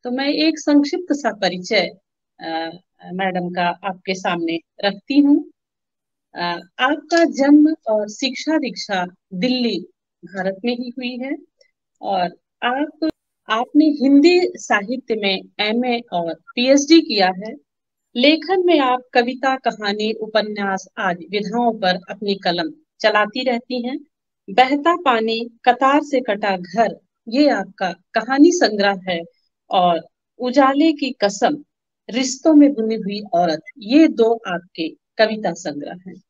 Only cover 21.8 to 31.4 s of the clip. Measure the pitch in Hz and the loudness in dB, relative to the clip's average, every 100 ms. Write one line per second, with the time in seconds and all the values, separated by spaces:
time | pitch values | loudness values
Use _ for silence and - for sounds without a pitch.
21.8 | 185 185 180 208 202 196 185 170 160 - | -2 -2 -8 -10 -6 -4 -4 -4 -6 -10
22.8 | _ _ 214 208 208 247 262 233 _ 247 | _ _ 0 2 0 -2 -4 -4 _ -8
23.8 | 233 294 - _ _ _ - 196 262 285 | -6 -10 -14 _ _ _ -4 2 2 2
24.8 | 311 349 294 233 220 226 233 _ 247 247 | 0 0 0 0 0 -4 -8 _ 0 2
25.8 | 269 294 - 262 254 208 214 190 180 220 | 2 2 0 -4 -2 -4 -2 -4 -4 -2
26.8 | 208 - _ _ - 247 294 214 190 - | -2 -4 _ _ -6 0 2 0 -6 -6
27.8 | 185 175 _ 226 220 269 330 - 226 214 | -8 -8 _ -6 -2 4 6 6 0 2
28.8 | 202 196 185 170 170 _ _ _ _ 190 | 0 0 -4 -6 -6 _ _ _ _ 2
29.8 | 175 165 - _ _ _ 247 277 269 277 | 2 0 -4 _ _ _ 0 4 4 4
30.8 | 320 294 262 - 202 202 | 0 0 -6 -2 -4 0